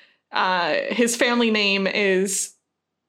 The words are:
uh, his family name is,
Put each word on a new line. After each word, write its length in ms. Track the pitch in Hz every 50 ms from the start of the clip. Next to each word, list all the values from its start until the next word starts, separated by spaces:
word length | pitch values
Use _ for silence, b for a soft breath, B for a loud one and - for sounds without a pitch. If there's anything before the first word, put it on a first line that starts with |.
| B B B B B _
uh, 440 | - - 196 185 185 180 175 151 151 - - -
his 260 | 202 220 240 233 233
family 340 | - 269 240 240 240 233 226
name 360 | 214 214 208 202 196 196 196 185
is, 640 | - 208 208 196 190 185 196 202 196 - - - - _ _ _ _ _ _ _ _ _ _